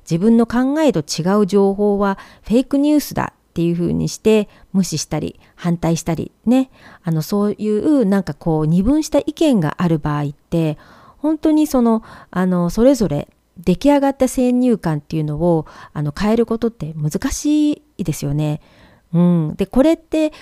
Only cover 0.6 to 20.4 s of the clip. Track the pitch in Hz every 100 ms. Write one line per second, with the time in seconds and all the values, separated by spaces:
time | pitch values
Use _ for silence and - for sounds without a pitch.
0.6 | 262 302 302 165 - - 170 208 190 202
1.6 | 196 196 208 202 202 196 - - - 240
2.6 | 262 277 294 302 - - - _ _ -
3.6 | 170 170 170 160 160 - 214 220 202 -
4.6 | _ 190 175 156 - 151 165 - _ -
5.6 | 175 170 160 165 - 156 - _ 220 262
6.6 | 262 _ - - 165 160 151 202 208 -
7.6 | 214 214 311 285 196 196 180 - 170 156
8.6 | 156 175 208 302 302 285 - - 311 226
9.6 | 147 - 180 165 151 147 143 143 - 170
10.6 | 160 147 - - - - 302 311 311 311
11.6 | 302 254 233 226 - - - 175 185 180
12.6 | 175 220 247 262 180 143 - _ _ -
13.6 | 175 175 277 285 277 269 262 - 247 247
14.6 | 247 208 175 147 - 160 151 147 175 165
15.6 | - - - 156 147 - 208 233 226 226
16.6 | 233 - 151 156 151 196 269 - 294 302
17.6 | 294 - _ - 160 - 143 147 151 151
18.6 | _ _ - _ _ 170 175 170 151 -
19.6 | 196 247 302 330 - 311 311 -